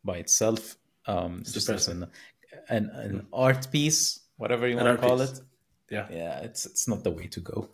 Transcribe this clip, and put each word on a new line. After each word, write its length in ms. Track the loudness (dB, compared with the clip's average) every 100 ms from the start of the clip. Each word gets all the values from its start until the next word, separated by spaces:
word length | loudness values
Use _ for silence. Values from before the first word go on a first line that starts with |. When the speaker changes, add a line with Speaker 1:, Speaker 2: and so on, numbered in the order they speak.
| -4
Speaker 1:
by 100 | -6
itself, 520 | 2 4 4 2 -6 -18 _ _ -2
um, 340 | -2 -2 -6
Speaker 2:
It's 120 | -8
Speaker 1:
just 160 | -4 -2
as 180 | 0 -2
Speaker 2:
depressing. 220 | -2 -8 -14 -20 _ _ -20 -2
Speaker 1:
an, 220 | -2 -2
an, 0 | -4 -6
an 60 | -6
Speaker 2:
Mm. 60 | -4
Speaker 1:
art 300 | 4 4 4 2
piece, 300 | 2 2 2 0 -2 _ -8
whatever 220 | -2 0 2
you 60 | 4
Speaker 2:
An 60 |
Speaker 1:
wanna 60 | 4 6
Speaker 2:
art 40 |
Speaker 1:
call 180 | 4 4
Speaker 2:
piece. 200 | 2 -4
Speaker 1:
it. 60 | -18 _ _ _ _
Speaker 2:
Yeah. 160 | -8 -8
Speaker 1:
Yeah, 240 | -8 -6 -8 -8
it's, 160 | -8 -6
it's 160 | -4 -2
not 120 | 0
the 60 | -2 -4
way 80 | -8 -10
to 40 | -8
go. 60 | -8 -8